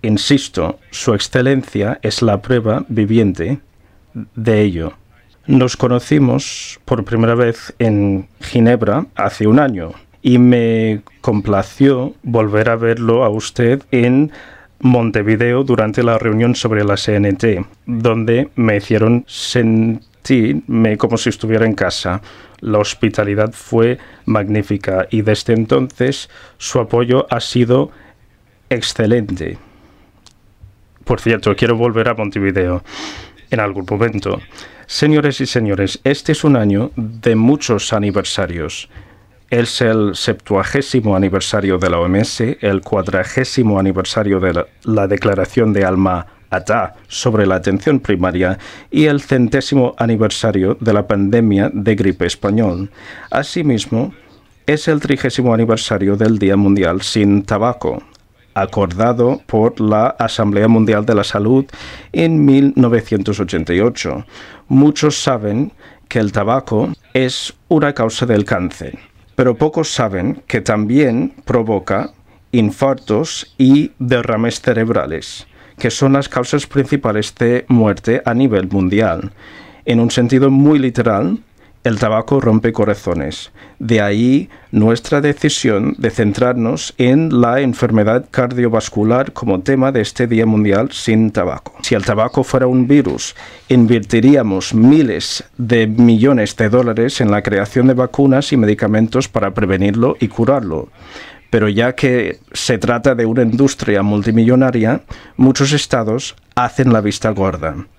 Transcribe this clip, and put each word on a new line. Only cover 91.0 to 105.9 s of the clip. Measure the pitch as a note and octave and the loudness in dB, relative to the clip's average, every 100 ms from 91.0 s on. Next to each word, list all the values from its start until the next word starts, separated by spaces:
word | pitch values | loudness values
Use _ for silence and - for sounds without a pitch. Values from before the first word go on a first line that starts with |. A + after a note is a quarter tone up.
| - A2 A2 | 0 2 2
Tabaco. | G#2+ F2+ C#2+ - - | 0 -4 -6 -12 -14
Si | - A2 | -2 -2
el | |
tabaco | G2 G#2 A2+ - | 0 0 0 -2
fuera | B2+ C3 B2+ | 0 0 2
un | B2+ B2 | 2 4
virus, | C#3+ G#2+ B1 - - - - _ | 2 2 -4 -8 -14 -20 -20 _
invertiríamos | B2+ A2+ A#2 G2 A#2 B2 C#3+ A2 F#2+ - | 4 4 4 2 2 6 4 4 -2 -2
miles | A2 A#2+ D3+ C3+ E2 - - - - | 4 6 6 4 -2 -6 -10 -12 -8
de | A#2+ A#2 A2 | 0 0 2
millones | A2 A#2+ A2+ B2+ C3 G#2 | 4 4 6 4 2 0
de | - A2 | -2 2
dólares | B2 A#2+ A2 A#2 - | 2 2 0 -2 0
en | A2 | 0
la | G#2 | 0
creación | G2+ G2+ G#2 - B2+ | 0 -2 -2 2 2
de | |
vacunas | B2+ B2+ - C#3 C3 C#3 | 2 0 2 2 2 0
y | C#3 | 0
medicamentos | G#2+ G#2 G#2+ G#2+ A2 B2 - | 2 0 0 0 0 -2 -2
para | - G2 | -4 -4
prevenirlo | G2+ G2+ F#2 G2+ G#2 B2 - | -2 -2 0 0 0 -2 -2
y | A2 | -4
curarlo. | - A2+ C#3 G2+ D#2 A#1+ - - - - - _ | -2 0 0 -2 -8 -10 -18 -20 -20 -20 -20 _
Pero | A#2 G#2 | 0 0
ya | G2+ A#2+ B2+ | 0 -2 0
que | C#3 B2 F#2 - _ | 0 0 -2 -8 _
se | - - A2+ | -10 -4 -2
trata | A2 A#2+ C3+ A#2+ | 0 0 0 0
de | A2+ | 0
una | A#2 | 2
industria | A#2 A#2 C#3 - A2+ G2+ | 0 2 0 0 -2 0
multimillonaria, | G2+ G#2 G#2+ A2+ A2+ B2+ C3 A#2+ A2 C3+ - - - - | 2 0 2 2 4 4 2 0 0 -2 -6 -20 -16 2
muchos | C3 C3 C#3 | 2 4 0
estados | D3 - | 0 -2